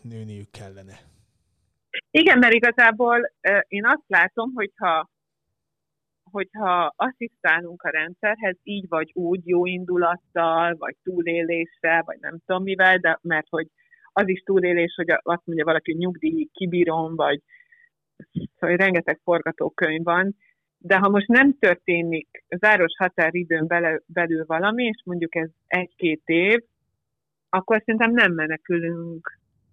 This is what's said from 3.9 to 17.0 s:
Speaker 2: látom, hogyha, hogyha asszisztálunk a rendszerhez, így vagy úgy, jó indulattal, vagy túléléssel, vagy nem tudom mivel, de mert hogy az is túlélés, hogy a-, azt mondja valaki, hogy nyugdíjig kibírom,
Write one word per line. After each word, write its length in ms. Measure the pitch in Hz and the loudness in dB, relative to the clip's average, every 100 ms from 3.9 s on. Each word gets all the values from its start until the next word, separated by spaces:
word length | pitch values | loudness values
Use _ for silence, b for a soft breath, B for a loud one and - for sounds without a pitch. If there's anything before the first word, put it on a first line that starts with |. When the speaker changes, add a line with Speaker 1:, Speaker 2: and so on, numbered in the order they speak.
| 302 - | 0 0
Speaker 2:
látom, 460 | 185 185 - 240 | 2 2 -2 -6
hogyha, 560 | 247 208 - 190 160 160 _ _ _ _ _ _ _ _ _ _ _ _ | -6 -8 -4 0 0 -2 _ _ _ _ _ _ _ _ _ _ _ _
hogyha 600 | 202 185 214 190 180 156 - | -8 -8 -4 0 0 0 -2
asszisztálunk 840 | 247 - 233 - 170 165 170 175 | -4 -4 -12 -4 0 0 -2 -10
a 80 | 165 | -6
rendszerhez, 640 | 156 165 185 208 220 202 180 | -4 -6 -4 -4 -2 -4 -6
így 260 | - 202 180 | -8 -10 -4
vagy 220 | 165 156 | -4 -4
úgy, 320 | 180 175 185 170 | -4 -2 -4 0
jó 200 | 175 180 | 0 0
indulattal, 1080 | 180 180 180 170 175 _ 170 165 165 170 165 | -4 -4 0 0 -2 _ -2 0 2 0 -2
vagy 180 | 123 - | -8 -10
túléléssel, 1000 | 185 180 170 170 165 165 165 _ 165 165 | -6 -4 -2 -2 -2 -2 -4 _ 0 0
vagy 160 | 170 - | 0 -10
nem 180 | 143 165 - | -12 -14 -4
tudom 160 | 185 | -4
mivel, 360 | 190 190 185 185 | -2 2 4 4
de 200 | 175 160 | 2 -2
mert 240 | 170 156 - | -2 -4 -2
hogy 200 | 160 165 _ b b b | -6 -6 _ b b b
az 160 | 196 196 | -2 0
is 120 | 185 | -2
túlélés, 500 | - 190 180 175 170 | 0 2 2 2 0
hogy 160 | - 165 | -2 -2
a-, 100 | 156 | 0
azt 200 | - 175 | 0 -4
mondja 200 | - 165 | -4 -2
valaki, 260 | 156 156 - | 0 0 -2
hogy 80 | 160 | -4
nyugdíjig 500 | 180 175 311 330 156 | -4 -2 -2 -2 -6
kibírom, 640 | - 185 175 170 160 | -6 -2 0 2 0